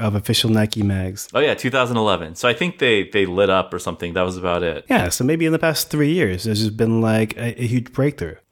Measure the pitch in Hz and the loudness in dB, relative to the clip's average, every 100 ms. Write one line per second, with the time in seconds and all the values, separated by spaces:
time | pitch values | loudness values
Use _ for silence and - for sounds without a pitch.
0 | 110 101 - 110 117 107 107 110 101 95 | 0 0 0 0 2 2 2 0 0 0
1 | 92 98 - 127 147 104 131 131 120 117 | -2 -8 -6 0 0 0 -2 0 0 2
2 | 107 87 82 87 123 113 180 - 127 107 | 2 0 -2 -2 0 0 -2 0 2 2
3 | 90 104 92 90 98 95 87 90 92 82 | 2 0 2 2 4 4 0 -4 -8 -6
4 | 87 90 90 90 90 87 85 73 - 254 | -4 -2 -2 -2 -2 0 -2 -4 -2 0
5 | 90 - 127 165 160 160 165 151 - 151 | 0 0 0 0 0 0 0 -2 -2 0
6 | 147 180 110 92 107 104 110 107 113 113 | 2 2 0 -2 -2 0 0 0 0 2
7 | 113 110 107 - 120 117 120 123 117 - | 2 2 0 -4 -6 -4 -2 -2 -2 -2
8 | 147 139 80 - _ | -2 -2 -8 -12 _